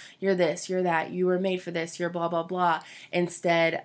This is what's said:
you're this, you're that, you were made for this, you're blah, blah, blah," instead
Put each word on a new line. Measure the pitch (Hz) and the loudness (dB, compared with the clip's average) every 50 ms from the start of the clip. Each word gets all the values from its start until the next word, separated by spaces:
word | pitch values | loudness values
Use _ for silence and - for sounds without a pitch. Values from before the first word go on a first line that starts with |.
| - - - - | -20 -20 -10 -2
you're | 190 196 196 | 0 2 4
this, | 180 175 160 165 175 - - | 4 4 2 2 0 -4 -2
you're | 185 185 180 | -2 0 2
that, | 175 165 160 - - | 2 0 0 -2 -2
you | - 180 185 | -2 0 2
were | 180 180 | 2 2
made | 180 190 190 185 180 | 2 2 0 -2 -2
for | 185 175 | -4 -4
this, | 175 170 165 165 - - | -4 -4 -4 -4 -4 -4
you're | 175 170 | -4 -4
blah, | 175 175 170 165 | -2 -2 -2 -2
blah, | 175 165 165 | -2 -2 -2
blah," | 175 185 180 180 175 160 - - - - - - - | -2 -2 0 2 2 2 0 -4 -10 -20 -20 -10 -4
instead | - 175 175 170 - - - 180 170 170 165 165 160 - | 0 0 0 0 0 0 2 2 4 4 4 2 2 0